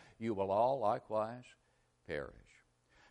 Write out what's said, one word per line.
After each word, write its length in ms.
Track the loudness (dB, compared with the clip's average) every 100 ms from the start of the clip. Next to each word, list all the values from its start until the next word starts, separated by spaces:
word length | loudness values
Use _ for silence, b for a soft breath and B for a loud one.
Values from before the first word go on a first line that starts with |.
| B B
you 160 | -2
will 160 | 0 2
all 300 | 4 4 2
likewise 640 | 2 0 -2 -2 -2 -6 -16 -20 _ _ _ _ -6
perish." 580 | -6 -6 -12 -20 -20 _ _ _ b b